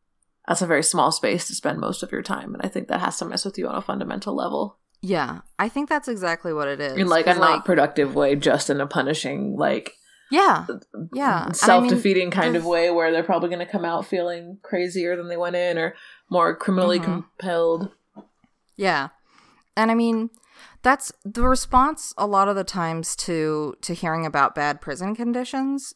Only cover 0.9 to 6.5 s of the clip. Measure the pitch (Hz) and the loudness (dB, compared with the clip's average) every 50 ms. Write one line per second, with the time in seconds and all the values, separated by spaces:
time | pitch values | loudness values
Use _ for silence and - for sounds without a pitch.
0.9 | - 170 135 147 160 - - 113 107 175 - - - - - - - 165 - - | 2 2 2 2 2 0 0 0 0 -2 -2 -6 -8 -6 -4 -4 -4 -4 -4 -6
1.9 | 190 - 180 - - - - - 196 - - - - - - 196 - 196 - - | -6 -6 -8 -8 -8 -8 -6 -6 -6 -6 -6 -10 -10 -8 -8 -6 -6 -8 -4 -2
2.9 | - 185 180 - 175 - 185 - - - - 196 - - 185 - - 170 196 - | -2 -2 -2 -2 -4 -4 -6 -6 -6 -6 -6 -6 -6 -6 -6 -4 -4 -6 -6 -6
3.9 | 208 - - - - - - - - - - - - - 190 202 - _ _ _ | -6 -6 -6 -8 -8 -8 -8 -6 -6 -4 -4 -4 -4 -4 -4 -6 -8 _ _ _
4.9 | _ _ - 185 190 160 135 120 - - - - - - 196 233 - 277 294 285 | _ _ -6 -4 -2 -2 -2 -4 -6 -10 -16 -12 -6 -4 -4 -4 -4 -4 -4 -2
5.9 | 320 294 - 262 233 202 185 170 165 165 - 180 | -2 -2 -2 -4 -6 -4 -2 -2 -4 -4 -4 -4